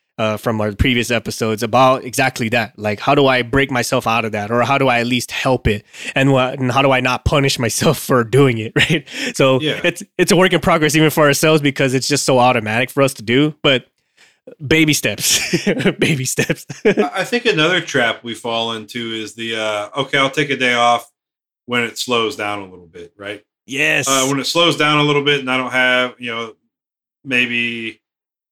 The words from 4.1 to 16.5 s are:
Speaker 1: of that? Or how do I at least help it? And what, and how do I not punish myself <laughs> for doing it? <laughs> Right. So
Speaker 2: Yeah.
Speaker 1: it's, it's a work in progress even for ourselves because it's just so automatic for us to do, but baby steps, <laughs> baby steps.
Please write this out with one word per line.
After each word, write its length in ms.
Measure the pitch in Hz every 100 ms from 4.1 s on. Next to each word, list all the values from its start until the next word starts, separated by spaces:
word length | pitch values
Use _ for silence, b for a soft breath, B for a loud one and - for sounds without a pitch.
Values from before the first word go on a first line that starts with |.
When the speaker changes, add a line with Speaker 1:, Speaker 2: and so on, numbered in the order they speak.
| 113 110
Speaker 1:
of 80 |
that? 180 | 107 104
Or 120 | 120
how 140 | 120 139
do 120 | 131
I 100 | 120
at 80 | 120
least 240 | 123 -
help 340 | - 135 127 117
it? 180 | 104 - B B
And 200 | 135 135
what, 260 | 131 127 135
and 120 | 127
how 100 | 131
do 100 | 139
I 80 | 127
not 240 | 127 123
punish 340 | - 151 135 -
myself 400 | 117 - 165 123
<laughs> 100 | -
for 140 | 127 110
doing 320 | 131 135 113
it? 160 | 110 147
<laughs> 140 | -
Right. 180 | 160 - B 254 -
So 260 | 135 131
Speaker 2:
Yeah. 180 | 151 -
Speaker 1:
it's, 200 | 175 - - -
it's 140 | 180
a 20 | 175
work 160 | 185
in 60 | 170
progress 360 | 190 165 151 156
even 140 | 156
for 120 | 160
ourselves 380 | 147 139 160 156
because 320 | 143 135 135
it's 140 | 131 -
just 180 | 139 -
so 120 | 131
automatic 500 | 123 120 107 113 131
for 120 | 143
us 120 | 135 -
to 80 |
do, 320 | 107 127 151 -
but 240 | 147 127 - _ b b b b b - 139
baby 280 | 160 156
steps, 720 | 139 117 101 - - - 170 202
<laughs> 340 | - 196 139
baby 260 | - 139 127
steps. 400 | - -